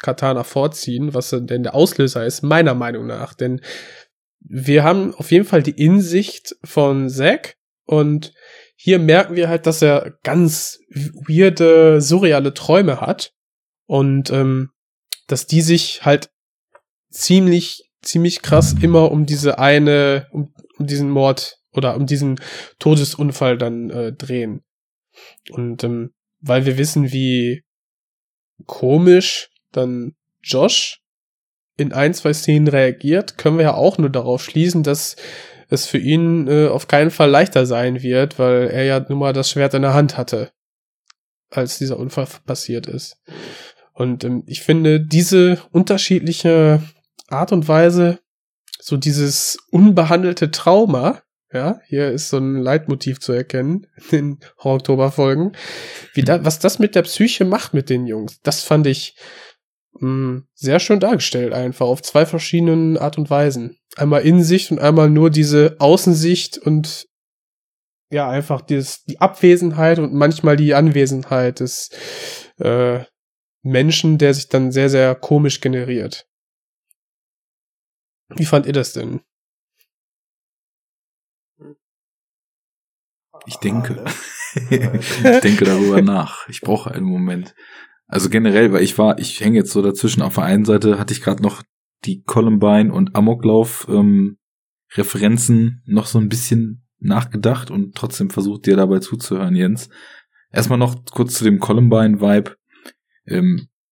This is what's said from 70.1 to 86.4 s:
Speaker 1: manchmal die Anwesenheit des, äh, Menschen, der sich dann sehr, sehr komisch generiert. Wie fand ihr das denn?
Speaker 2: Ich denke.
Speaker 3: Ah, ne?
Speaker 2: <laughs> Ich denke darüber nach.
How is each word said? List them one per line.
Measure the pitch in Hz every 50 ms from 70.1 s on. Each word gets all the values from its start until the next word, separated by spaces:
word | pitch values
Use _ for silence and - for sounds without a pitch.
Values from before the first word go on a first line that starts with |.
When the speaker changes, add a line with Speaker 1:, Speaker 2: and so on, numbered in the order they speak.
Speaker 1:
manchmal | - 143 147 151 160 156 160 151 147
die | 147 151 147 143
Anwesenheit | 143 160 160 139 143 139 131 135 131 131 - 135 127 127 123 127 -
des, | 131 123 - - - - - - - - - - - - - - - - _ -
äh, | - - 117 123 123 123 123 123 123 - _ _ _ _ _ _ _ _ _ _
Menschen, | - 135 131 127 143 160 156 - - 160 156 147
der | 147 143 139
sich | 139 - -
dann | - 135 131 127
sehr, | 127 135 139 139
sehr | 139 131 131 131 127
komisch | - - - 151 147 147 139 131 -
generiert. | - 131 131 127 123 127 123 113 101 - - - - _ _ _ _ _ _ _ _ _ _ _ _ _ _ _ _ _ _ _ _ _ _ _ _ _ _ _ _ _ _ _ _ _ _ _ _ _ _ _ _ - -
Wie | - 156
fand | 156 156 143 143
ihr | 151
das | 139 139 123 -
denn? | - 127 117 120 127 - - _ _ _ _ _ _ _ _ _ _ _ _ _ _ _ _ _ _ _ _ _ _ _ _ _ _ _ _ _ _ _ _ _ _ _ _ _ _ _ _ _ _ _ _ _ _ 156 151 - 147 _ _ _ _ _ _ _ _ _ _ _ _ _ _ _ _ _ _ _ _ _ _ _ _ _ _ _ _ _ _ _ _ - -
Speaker 2:
Ich | - -
denke. | - - 101 104 117 120 - - - -
Speaker 3:
Ah, |
ne? | - - - - - - - - - -
Speaker 2:
<laughs> | 151 123 - 135 123 120 123 - -
Ich | - - - - 120 262 233 262
denke | - 101 208 - 98
darüber | 95 - - 101 101 - -
nach. | 98 101 98 92 80 - - -